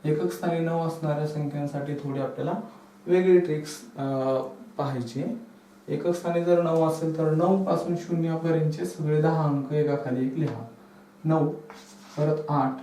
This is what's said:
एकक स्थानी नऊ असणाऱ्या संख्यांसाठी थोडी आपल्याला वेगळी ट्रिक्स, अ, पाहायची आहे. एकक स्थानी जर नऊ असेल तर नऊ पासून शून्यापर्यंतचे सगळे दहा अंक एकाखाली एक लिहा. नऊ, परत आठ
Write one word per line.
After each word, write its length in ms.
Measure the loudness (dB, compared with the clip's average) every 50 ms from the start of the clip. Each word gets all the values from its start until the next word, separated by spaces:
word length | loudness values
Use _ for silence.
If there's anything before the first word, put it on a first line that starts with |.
| 0
एकक 280 | 0 0 0 0 -4
स्थानी 260 | -4 -2 -2 -2 0 0
नऊ 200 | 0 0 0 0
असणाऱ्या 500 | -2 -2 -4 -4 -2 -2 -2 -2 -2 -4
संख्यांसाठी 680 | -2 -4 -4 -4 -4 -4 -4 -4 -4 -6 -6 -4 -6
थोडी 260 | -6 -6 -6 -4 -4
आपल्याला 320 | -4 -4 -4 -4 -4 -4 -4 -4 -6 -12 -16 -20 -20 -20 -20 -14 0
वेगळी 320 | 2 4 4 6 8 6 6
ट्रिक्स, 580 | 6 4 -4 -4 -4 -8 -12 -14 -16 -16 -8
अ, 420 | -6 -4 -4 -2 -2 0 0 0 0 -2 -4 -12 -16 -18 -12 -8
पाहायची 460 | -6 -4 -4 -4 -4 -6 -6 -6 -6
आहे. 120 | -4 -4 -6 -8 -12 -18 -20 -20 -20 -20 -20 -20 -8 -6 -4
एकक 200 | -2 0 0 0
स्थानी 300 | 0 -2 0 0 0 4
जर 180 | 4 4 4
नऊ 260 | 4 4 4 4 4 2
असेल 300 | 2 0 -2 -2 0 0
तर 120 | 2 2
नऊ 340 | 4 4 4 4 4 4 2
पासून 320 | 2 0 0 0 -2 -4
शून्यापर्यंतचे 880 | -4 -2 -4 -2 0 0 0 -2 0 0 2 2 2 2 0 0 -2 -6
सगळे 380 | -6 -4 -4 0 2 2 4
दहा 220 | 4 4 2 4 2
अंक 280 | 2 2 0 0 0
एकाखाली 540 | 0 0 2 2 0 -2 -2 -2 -2 0 -2
एक 80 | -2 0
लिहा. 300 | -2 -2 -2 -2 -6 -12 -14 -16 -20 -20 -20 -20 -20 -20 -20 -20 -4 0
नऊ, 260 | 2 2 4 2 0 0 -6 -12 -16 -18 -20 -20 -20 -20 -20 -20 -12 -2 0
परत 320 | 2 2 2 0 0 0
आठ 220 | 0 2 2 0 -2 -6